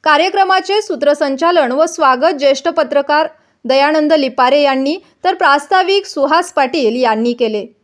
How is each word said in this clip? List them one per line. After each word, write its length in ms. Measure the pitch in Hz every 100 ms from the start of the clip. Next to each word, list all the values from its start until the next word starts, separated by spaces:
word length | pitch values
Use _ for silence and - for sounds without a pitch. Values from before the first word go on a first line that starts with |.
कार्यक्रमाचे 760 | 311 294 359 403 381 381 381 403
सूत्रसंचालन 880 | 415 285 285 294 294 269 330 349 254
व 140 | 262 330
स्वागत 480 | 330 285 254 311 294
ज्येष्ठ 300 | 277 277 339
पत्रकार 600 | 330 285 285 277 294 311 _ _ _
दयानंद 480 | 247 262 285 311 302
लिपारे 500 | 311 262 262 254 285
यांनी 360 | 285 262 269 349 _ _
तर 100 | 359
प्रास्ताविक 720 | 370 320 285 285 381 370 392 392
सुहास 460 | - 277 320 349
पाटील 500 | - 262 311 226 233
यांनी 300 | 240 220 240
केले. 340 | 240 240 214 - _